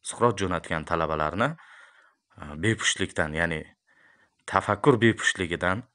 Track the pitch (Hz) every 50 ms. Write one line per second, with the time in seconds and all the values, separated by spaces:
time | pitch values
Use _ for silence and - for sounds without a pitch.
0 | _ - - - 113 120 113 95 98 92 90 82 - - 87 80 80 - 85 82
1 | 80 78 78 78 78 78 78 98 117 147 165 - - - - - - - _ _
2 | _ _ _ _ _ _ _ - - 73 73 78 82 110 110 107 - - - -
3 | 98 87 - - 85 78 76 80 85 85 82 78 76 - _ _ _ _ _ _
4 | _ _ _ _ _ _ _ _ _ - - 95 - - 104 98 - 151 127 110
5 | 113 113 104 - - - - - 95 80 85 76 - 90 95 110 123 _ _